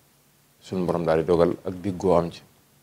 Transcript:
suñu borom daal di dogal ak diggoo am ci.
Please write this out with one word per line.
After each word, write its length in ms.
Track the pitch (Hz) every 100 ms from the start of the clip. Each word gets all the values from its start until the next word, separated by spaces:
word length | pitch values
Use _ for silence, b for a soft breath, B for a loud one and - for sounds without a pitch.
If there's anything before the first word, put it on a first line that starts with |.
| _ _ _ _ _ _
suñu 260 | - 92 82
borom 180 | 85
daal 140 | 80 80
di 40 | 78
dogal 260 | 85 85 - 98
ak 80 | 90
diggoo 340 | 98 90 95 85
am 140 | 85
ci. 100 | - - _ _ _